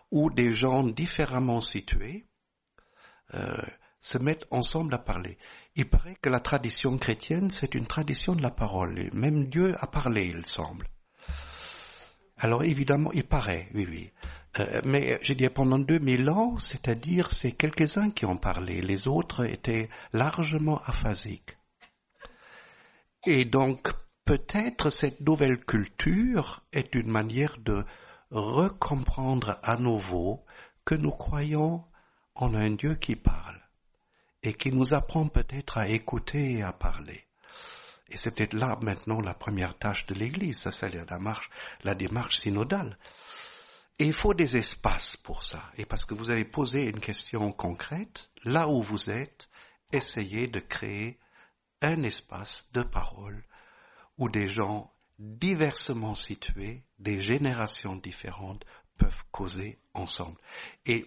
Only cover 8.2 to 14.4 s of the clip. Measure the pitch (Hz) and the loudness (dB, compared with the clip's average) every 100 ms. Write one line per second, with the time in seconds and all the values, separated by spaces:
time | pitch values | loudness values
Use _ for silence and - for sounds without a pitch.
8.2 | - 170 123 - 107 92 87 90 90 104 | 0 2 0 0 0 0 0 -2 -4 0
9.2 | 139 151 135 160 185 - - 156 127 110 | 2 2 2 4 2 2 -2 0 2 2
10.2 | 90 85 82 - 78 87 - - _ _ | 0 -4 -6 -4 -6 -6 -8 -8 _ _
11.2 | - - - - - - - - - _ | -10 -10 -10 -14 -16 -16 -18 -20 -20 _
12.2 | _ - 113 120 160 143 139 143 156 160 | _ -2 2 4 2 2 4 4 2 0
13.2 | - 147 104 85 95 104 90 82 87 - | 2 0 2 -2 -2 -4 -4 -6 -12 -14
14.2 | - - | -14 -14